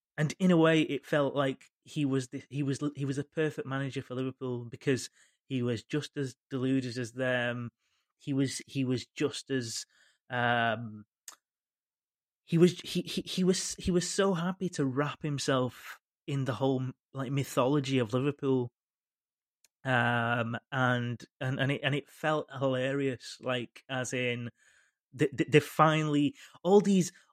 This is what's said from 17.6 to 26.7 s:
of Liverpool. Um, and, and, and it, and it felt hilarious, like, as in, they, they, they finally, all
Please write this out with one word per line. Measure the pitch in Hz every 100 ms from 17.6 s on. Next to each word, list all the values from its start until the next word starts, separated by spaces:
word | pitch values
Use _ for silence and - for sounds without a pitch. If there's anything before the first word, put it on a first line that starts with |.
| 127 147 131 135
of | 110
Liverpool. | 127 143 143 139 131 120 _ _ _ _ _ _ _ _ _ _ _
Um, | 135 123 120 120 117 120 113 120 -
and, | 135 127 123 120 117 - -
and, | 131 139
and | 135
it, | 143
and | 143
it | 143 -
felt | - 156 151 - 139
hilarious, | 135 127 131 143 135 123 - -
like, | 127 123 117 - -
as | 131 123
in, | 127 123 120 120 _ _ _ _ _ _
they, | 131 147
they, | 120 160
they | 147
finally, | - - 156 156 151 147 143 - - -
all | 175